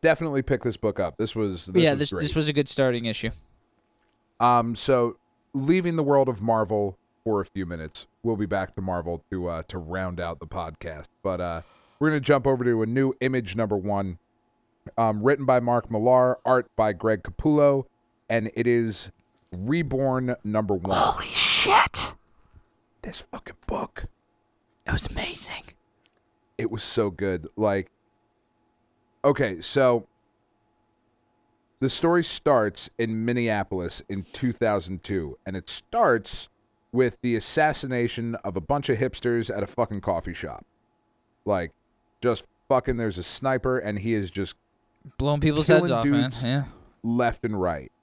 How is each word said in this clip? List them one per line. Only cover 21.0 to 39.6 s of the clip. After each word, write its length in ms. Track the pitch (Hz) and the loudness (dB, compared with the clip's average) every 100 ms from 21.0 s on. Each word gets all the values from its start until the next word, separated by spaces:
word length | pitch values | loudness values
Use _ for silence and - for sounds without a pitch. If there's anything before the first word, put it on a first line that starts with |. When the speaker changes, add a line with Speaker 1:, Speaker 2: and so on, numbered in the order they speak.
| - - - | 2 0 -4
Speaker 2:
shit! 880 | - - - - 403 - - - - _ _ _ - _ _ _ _ | 0 2 2 4 4 4 0 -4 -6 _ _ _ -20 _ _ _ _
Speaker 1:
This 180 | - - | -12 -12
fucking 360 | - - - - - | -12 -16 -16 -14 -8
book. 380 | - - - - _ _ _ _ _ _ _ - | -6 -6 -10 -14 _ _ _ _ _ _ _ -4
Speaker 2:
It 60 | |
was 140 | - - | -2 -2
amazing. 580 | - - - - - - _ _ _ _ _ _ _ _ - | -6 -6 -6 -8 -8 -16 _ _ _ _ _ _ _ _ -8
Speaker 1:
It 120 | 113 | -6
was 120 | 107 | -6
so 280 | - - 104 | -4 0 0
good. 360 | 87 98 90 78 - | 0 -2 -2 -6 -2
Like, 340 | 107 98 92 _ _ _ _ _ _ _ _ _ _ _ _ _ | 0 0 -4 _ _ _ _ _ _ _ _ _ _ _ _ _
okay, 360 | 139 139 123 90 | 0 2 0 -2
so 460 | - 143 131 120 - _ _ _ _ _ _ _ _ _ _ _ _ _ _ _ _ _ | -2 2 4 4 -2 _ _ _ _ _ _ _ _ _ _ _ _ _ _ _ _ _
the 80 | 131 | -2
story 360 | - 170 175 | 0 2 2
starts 680 | 165 - - 131 104 - - - | 0 -2 2 4 2 -2 -14 -4
in 260 | 117 110 | -2 -2
Minneapolis 800 | 113 120 117 104 - 95 87 - - | -2 0 0 0 -2 -4 -4 -8 -8
in 160 | 101 92 | -10 -8
two 200 | - 127 | -4 -4
thousand 500 | 110 113 101 85 92 | 0 0 0 -2 -10
two, 360 | - 98 76 62 - | -4 -4 -4 -10 -10
and 100 | 95 | -10
it 120 | - | -8
starts 800 | - _ 233 202 117 - - - _ _ _ _ | -12 _ 2 4 4 0 -12 -14 _ _ _ _
with 280 | 123 127 - | 2 2 0
the 140 | 123 113 | -2 0
assassination 960 | - - 156 143 135 127 120 - 117 117 | 0 2 2 0 -4 -2 -2 -2 -6 -6
of 200 | 101 92 | -6 -6
a 40 | |
bunch 280 | 80 143 135 | -2 -2 0
of 100 | 117 | 0
hipsters 560 | 127 - 123 117 113 | 0 -2 0 0 -2
at 80 | 101 | -4